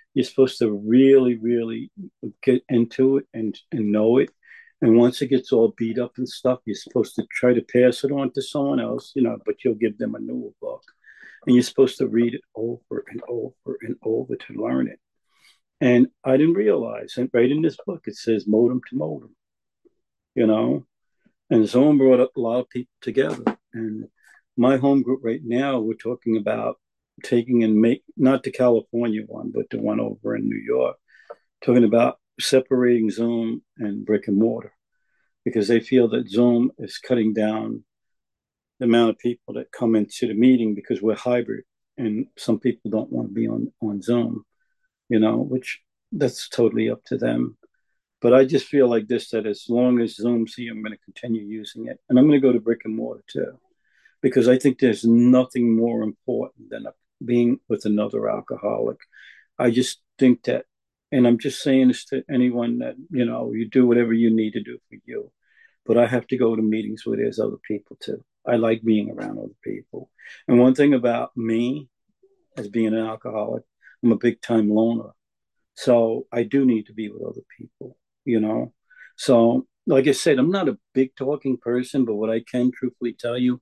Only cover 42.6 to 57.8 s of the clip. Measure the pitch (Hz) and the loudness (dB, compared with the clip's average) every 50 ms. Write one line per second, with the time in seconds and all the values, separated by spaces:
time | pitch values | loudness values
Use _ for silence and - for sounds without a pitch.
42.6 | - 127 113 - _ 104 110 110 - - 123 120 113 98 98 113 113 110 110 113 | 0 -2 -4 -4 _ -6 -4 -4 -4 -4 -6 -8 -8 -6 -4 -4 -4 -4 -4 -4
43.6 | - - - _ 113 107 101 98 - 113 120 120 117 117 - - - _ _ _ | -6 -8 -8 _ -6 -6 -6 -6 -2 -2 0 0 0 -4 -6 -10 -12 _ _ _
44.6 | _ _ _ _ _ _ _ _ _ _ 117 107 110 110 113 120 135 143 127 131 | _ _ _ _ _ _ _ _ _ _ 2 2 2 2 2 -2 -2 -4 -6 -6
45.6 | - - - - _ _ _ _ _ _ 226 156 143 123 - - - - - - | -6 -8 -14 -16 _ _ _ _ _ _ -4 -2 -2 -2 -2 -6 -12 -8 0 0
46.6 | 117 107 113 113 110 113 113 - _ - - - 117 120 120 123 123 120 110 _ | 2 2 2 0 -2 -2 -4 -6 _ -8 -6 -4 -2 -2 -2 -2 -4 -4 -6 _
47.6 | _ _ _ _ _ _ _ _ _ _ _ _ - 120 123 135 135 131 135 135 | _ _ _ _ _ _ _ _ _ _ _ _ 4 6 6 6 6 6 2 -2
48.6 | - - 147 139 131 120 117 113 107 110 120 110 - - - 110 104 107 101 - | -2 0 2 4 4 4 2 0 -2 -2 -4 -4 -4 -4 -6 -4 -4 -4 -6 -8
49.6 | - - 120 123 123 127 123 120 117 107 - - 110 120 120 117 113 113 - 123 | -6 -4 0 2 2 2 2 2 0 -2 -4 -4 -2 -2 0 0 -2 -4 -8 -12
50.6 | 120 117 113 107 107 110 104 - _ - _ - - 120 113 110 104 101 110 110 | -12 -12 -12 -10 -12 -12 -12 -14 _ -20 _ -14 -8 -6 -6 -6 -6 -8 -12 -12
51.6 | 104 - - 113 113 120 - - _ - 127 123 139 156 147 139 135 131 120 113 | -12 -14 -14 -14 -12 -12 -14 -16 _ 2 4 6 6 6 6 4 4 4 2 2
52.6 | 107 117 117 - - 113 107 113 117 120 113 107 _ - - 139 - - - _ | 0 -2 -4 -4 -4 -8 -8 -6 -8 -8 -10 -14 _ -12 -8 -8 -8 -8 -8 _
53.6 | _ _ _ _ _ _ _ _ _ _ _ _ - 131 - 131 113 123 127 131 | _ _ _ _ _ _ _ _ _ _ _ _ -2 0 2 4 4 4 4 4
54.6 | - 139 127 - 135 120 104 - - 117 117 117 120 123 127 127 127 - - 127 | 4 0 2 2 2 2 2 2 2 4 4 6 6 6 6 4 4 0 -2 0
55.6 | 120 117 113 113 117 117 117 113 110 107 - - _ 131 117 113 - - - 117 | 0 2 2 2 0 0 -2 -4 -6 -6 -8 -8 _ -6 -4 -4 -6 -8 -10 _
56.6 | 110 110 - 113 110 113 - _ _ _ _ _ 127 117 120 120 120 120 131 - | -18 -14 -14 -14 -12 -14 -16 _ _ _ _ _ -4 0 2 2 2 2 0 -2
57.6 | _ _ 110 - | _ _ -4 -2